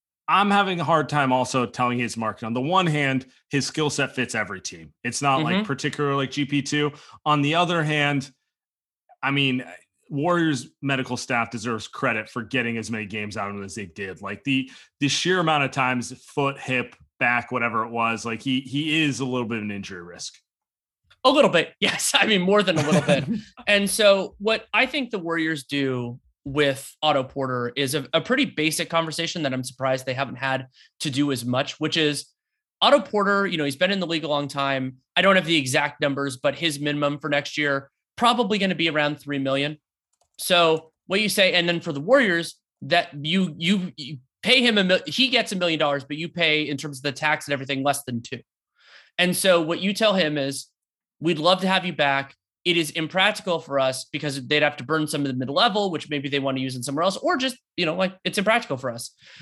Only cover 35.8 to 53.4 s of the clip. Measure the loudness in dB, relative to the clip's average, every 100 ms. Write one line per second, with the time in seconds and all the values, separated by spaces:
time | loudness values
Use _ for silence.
35.8 | 0 0 -2 0 -4 -2 -2 0 -2 -2
36.8 | -2 0 0 -2 -2 -2 -2 -2 0 -2
37.8 | -4 _ _ 0 2 4 2 0 0 0
38.8 | 0 2 0 -2 -4 -4 0 0 -2 -6
39.8 | _ _ _ _ _ -8 2 4 6 4
40.8 | -2 _ -4 0 2 4 4 4 2 0
41.8 | -2 -4 4 4 6 2 -2 -10 _ _
42.8 | 0 2 2 -4 0 2 2 0 0 0
43.8 | 0 -8 -12 -12 _ _ 4 4 6 4
44.8 | 4 2 0 0 2 2 0 -2 0 0
45.8 | 0 0 -4 -8 -6 0 2 2 0 -4
46.8 | -8 -6 -6 -2 0 -2 -2 -4 -4 -2
47.8 | 0 -2 -4 -8 -8 -12 -14 _ _ _
48.8 | _ -20 _ 0 2 2 4 4 2 -2
49.8 | -2 0 2 2 2 0 -2 -6 -12 _
50.8 | _ _ _ -4 -2 2 4 4 2 0
51.8 | 0 0 0 0 -4 _ _ _ 0 0
52.8 | 0 -4 -2 2 2 0